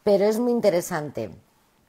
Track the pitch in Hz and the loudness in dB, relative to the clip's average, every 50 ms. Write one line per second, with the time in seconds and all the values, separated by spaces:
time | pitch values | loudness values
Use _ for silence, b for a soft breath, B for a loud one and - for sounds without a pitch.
0 | _ 214 202 180 196 214 220 226 247 240 240 233 208 202 165 175 175 - 180 156 | _ 2 2 4 4 2 2 0 0 0 0 2 2 2 2 0 -2 -4 -6 -6
1 | 151 147 - - 110 98 - - - _ _ _ _ _ _ _ _ | -6 -8 -8 -10 -10 -10 -12 -16 -20 _ _ _ _ _ _ _ _